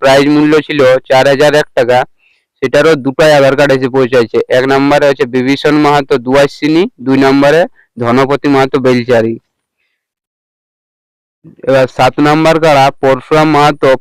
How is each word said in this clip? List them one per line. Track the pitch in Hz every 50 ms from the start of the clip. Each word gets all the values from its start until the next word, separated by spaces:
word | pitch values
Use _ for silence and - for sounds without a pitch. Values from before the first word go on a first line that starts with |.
প্রাইজ | 135 135 135 139 143 147
মূল্য | 151 151 151 151 156 156 147
ছিল | - 156 147 135 127 131 131 - -
চার | 135 131 131 139
হাজার | 139 131 147 147 139
এক | 151 165 - -
টাকা, | 139 123 117 123 123 139 - _ _ _ _ _ _ _ _ _ - 135
সেটারও | 120 - 147 147 160 160 143 120
দুটাই | 135 131 - 160 156 151 143
আধার | 139 135 135
কার্ড | 139 143 135 135
এসে | 131 135 123
পৌঁছাইছে। | 127 135 131 117 131 123 117 107 - 117 - -
এক | 123 127 127 135 139
নাম্বারে | 139 139 143 147 147 143
হচ্ছে | 143 139 - 143
বিভীষণ | 120 120 127 123 131 139 - - 151 151 151 151
মাহাতো | 143 147 147 139 - 147 131
দুয়াশিনী, | 117 127 131 139 143 143 - - 147 147 156 165 196 254 _ -
দুই | 120 131 135 131
নাম্বারে | 139 135 135 139 143 143 151 165 180 - _ _ _ _ -
ধনপতি | 117 117 117 117 131 135 131 143 135 - 147
মাহাতো | 139 135 135 131 - 139
বেলচারি। | 123 131 127 123 120 123 123 113 113 113 113 117 _ _ _ _ _ _ _ _ _ _ _ _ _ _ _ _ _ _ _ _ _ _ _ _ _ _ _ _ _ _ _ _ _ _ _ _ _ _ _ _ _ - - _ - 127
এবার | 135 131 131 123 -
সাত | - 131 131 - -
নাম্বার | 147 151 151 160 160 160 165 160
কাড়া | 165 160 143 139 131 139 - -
পরশুরাম | 139 135 131 127 - - 156 156 156 156 147
মাহাতো | 143 147 151 147 143 - 135 131 127